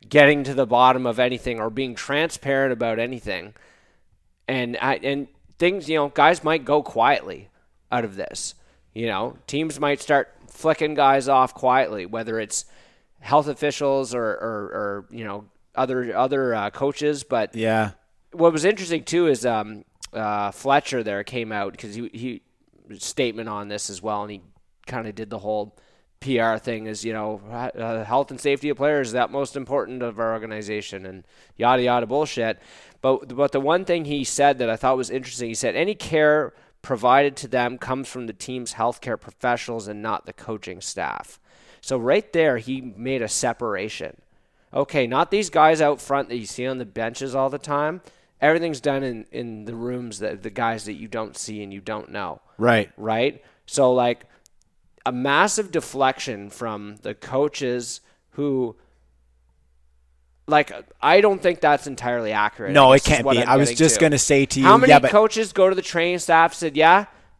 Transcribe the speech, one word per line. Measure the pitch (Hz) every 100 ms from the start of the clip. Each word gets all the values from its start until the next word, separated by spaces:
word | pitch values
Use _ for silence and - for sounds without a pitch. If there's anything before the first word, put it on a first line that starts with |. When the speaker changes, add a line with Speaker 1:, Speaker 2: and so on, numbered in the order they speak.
| 107
Speaker 1:
getting | 147 143 147
to | 135
the | 135 117
bottom | 120 131 127 123
of | 113
anything | 123 123 127 113
or | 110
being | 110 131 113
transparent | - 147 165 - 139 135 135
about | 117 117 113
anything. | 120 123 107 92 98 - _ _ _ _ _ _ _ _ -
And | 131 120 120
I, | 131 135
and | 131 139 135 _ _ -
things, | 175 196 147
you | 156
know, | 143
guys | - 151 175
might | 160 160 135
go | 151
quietly | 139 113 123 139 95 90 101 _ _ _ -
out | 120 113
of | 95
this. | 85 - - - _ _ _
You | 110 117
know, | 98 123 - -
teams | 143 160 139
might | 147 139
start | - 143 - _ -
flicking | - 160 151 151
guys | 147 139 139 127
off | 131 127 -
quietly, | 127 131 90 104 92
whether | 113 113 113
it's | 107 - - - _ _ _ _
health | - 147 147
officials | 131 147 - 143 139 123
or, | 120
or, | 110 - 113 104 101
or, | 98 104 101 95
you | 117
know, | 107 104 107 _ _
other, | - 131 127 120 98
other, | 131 135 127
uh, | 113 104
coaches. | - 139 143 147 143
But | - 123 107 110
Speaker 2:
Yeah. | 113 110 107 - _ _ _
Speaker 1:
what | 165 170
was | 156 180
interesting | 214 175 165 -
too | 170 170
is, | 123 123
um, | 110 107 104 - _ -
uh, | - 107 104 101
Fletcher | - 135 143 - 127
there | 107 101
came | 101 127 110
out | 104 98 -
'cause | 110 107
he, | 120
he | 113 123 110 _ _ _ _ - 101
statement | - - 123 110 110
on | 104 104
this | 104 -
as | 92
well, | 107 104
and | 104
he | 104 - _ _ _ -
kinda | 127 110
did | 104 104
the | 110
whole | 104 107 107 _ _ _ _ -
P | 131 120
R | 113 110
thing | 123 110 110
is, | 107 113
you |
know, | 110 107 107 104
uh, | 120 127 - 113 113
health | 107 127 139
and | 131
safety | 143 139 147
of | 127
players | 143 147 120
is |
that | 123 120
most | 139 131 139
important | 123 139 98 127
of | 120 107
our | 113
organization | 113 110 107 104 104 - 98 95
and | 95 - _ _ -
yada, | 117 127
yada | 123 120 113
bullshit. | 143 151 127 113 - - - - _
But, | 131 135 - 127
but | 143
the | 139
one | 139 180 185
thing | 175 143
he | 147
said | 127 - 143 127
that | 117
I | 110
thought | 131 131
was | 120
interesting, | 131 127 - 117
he | 110
said, | 120 98
"Any | 185
care | 208 - 156 151 151 131 - _ _
provided | - 120 123 135 143 135
to | 120
them | 127 123 123
comes | - 131 131
from | 123 113
the |
team's | 98 - 127 117 -
healthcare | 120 - 123 107
professionals | - - 123 120 - 113 101
and | 104
not | 110 101 -
the |
coaching | - - 107 - 90
staff." | - 95 73 50 - - _ _ _ _
So | - 131
right | 120 190 214
there, | 165 156 120
he | 113 135
made | 127 95 127 131
a | 107
separation. | - 123 117 117 95 107 - - - _ _ _ _ _
Okay, | 139 143 151 120
not | 131 -
these | 202 180
guys | 160 156 160
out | 147 143
front | - 139 117
that | 120
you | 104
see | - 127
on | 131
the | 107
benches | 113 113 117 135 135
all | 135
the | 143
time. | 147 143 151 175 - _ _ -
Everything's | 147 165 165 139
done | 143 135
in, | 131 113 -
in | 120 120 107 107
the | 113
rooms | 120 123 120 98
that | 104 95
the | 110
guys | 101 113 110 104
that |
you | 80 107
don't | 113 110 -
see | - 107
and | 101
you | 98
don't | 98 107 -
know. | 101 90 - _ -
Speaker 2:
Right. | 117 113 98 -
Speaker 1:
Right? | 110 113 139 - _ _ -
So, | - 127
like, | 127 120 120 - _ _ _ _ _ _ _ 127
a |
massive | 123 139 147 202 - 190
deflection | 160 - 135 131 - 135 104 101
from | - 117 104 104 107
the | -
coaches | 110 - 131 147 - 131 123 120 - _ _ _
who, | - 143 131 120 - _ _ _ _ _ _ _ _ _ _ _ _ _ _ _ _ -
like, | 151 143 - - -
I | 143 185
don't | 208 190
think | 185 175
that's | 151 143 143
entirely | 120 123 120 107
accurate, | 107 104 - 98
Speaker 2:
No, | 143 131
Speaker 1:
I | 139
Speaker 2:
it |
Speaker 1:
guess | -
is |
Speaker 2:
can't | 139 135
Speaker 1:
what | 120
Speaker 2:
be. |
Speaker 1:
I'm | 120
Speaker 2:
I | 135
was | 135
Speaker 1:
getting | 120
Speaker 2:
just | 160 -
Speaker 1:
to. |
Speaker 2:
gonna | 160 139
say | - 139 135
to | 135
you, | 160
Speaker 1:
How | 226
many | 208
Speaker 2:
yeah, | 143
but | 131
Speaker 1:
coaches | 208 220 220 214
go | - 190
to | 185
the |
training | - 170 170 180
staff, | - 165 165 -
said, | 165 143
"Yeah, | 160 190 202 - _